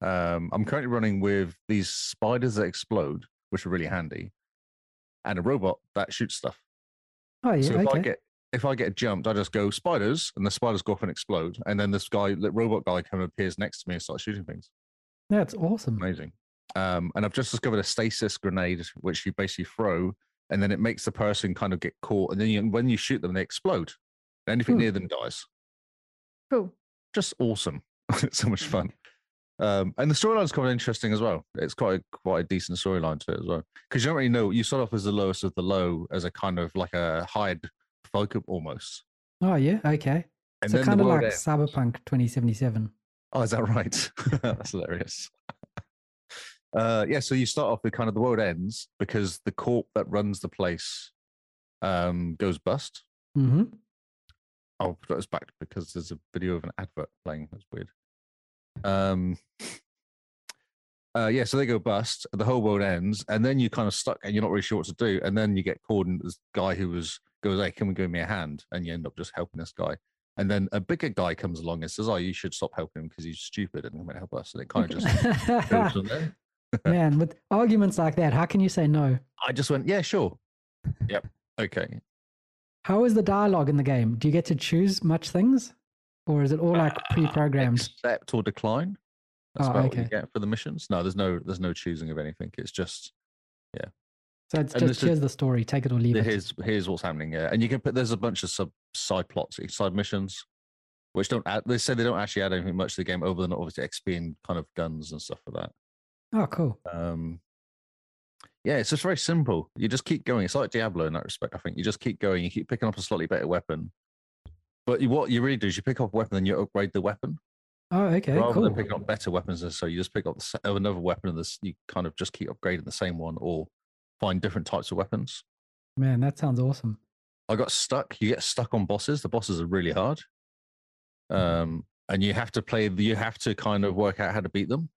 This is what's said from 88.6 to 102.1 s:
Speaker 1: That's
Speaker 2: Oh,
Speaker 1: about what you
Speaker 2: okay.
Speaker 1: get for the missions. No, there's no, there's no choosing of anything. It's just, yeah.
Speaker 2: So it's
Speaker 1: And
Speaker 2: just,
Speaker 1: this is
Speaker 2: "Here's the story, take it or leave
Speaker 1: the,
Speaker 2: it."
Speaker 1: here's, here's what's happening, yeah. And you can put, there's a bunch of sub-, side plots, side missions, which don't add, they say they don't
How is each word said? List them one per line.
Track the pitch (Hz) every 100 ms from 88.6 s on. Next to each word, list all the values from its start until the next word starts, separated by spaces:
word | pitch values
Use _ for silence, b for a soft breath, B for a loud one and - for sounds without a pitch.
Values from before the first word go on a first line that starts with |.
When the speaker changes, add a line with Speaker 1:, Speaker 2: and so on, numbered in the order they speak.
| 113 113 180 196 _ _ _ _ _
Speaker 1:
That's | - 139
Speaker 2:
Oh, |
Speaker 1:
about | 123
what | 131 120
you |
Speaker 2:
okay. | 117
Speaker 1:
get | 107 -
for | 113
the | 104
missions. | 110 - 160 -
No, | 90
there's | 92 92
no, | 95 87
there's | 78 90
no | 90
choosing | 82 87 80 80
of | 78
anything. | 76 78 - -
It's | -
just, | - 87 - - _ _ _ _ _ _
yeah. | - - - _ _ _ _ _
Speaker 2:
So | 156
it's | 143
Speaker 1:
And | -
Speaker 2:
just, | 127
Speaker 1:
this | 123
is | 156
Speaker 2:
"Here's | 160
the | 139
story, | - 135 123
take | 110 139 131
it |
or | 123
leave | 117
Speaker 1:
the, | 113
Speaker 2:
it." | 104
Speaker 1:
here's, | 104 92 -
here's | 85 107 92
what's | 87
happening, | 92 78 78
yeah. | 80 80
And | 110
you | 117
can | 131
put, | 139
there's | 120 120
a | 110
bunch | 117 95
of | 90
sub-, | - 92 - _
side | - - 95 87
plots, | - - - -
side | - 101
missions, | 92 101 101 95 - - _ _ _ _ _ _
which | 92 101
don't | 120 87
add, | 107 -
they | 120
say | -
they | 120
don't | 117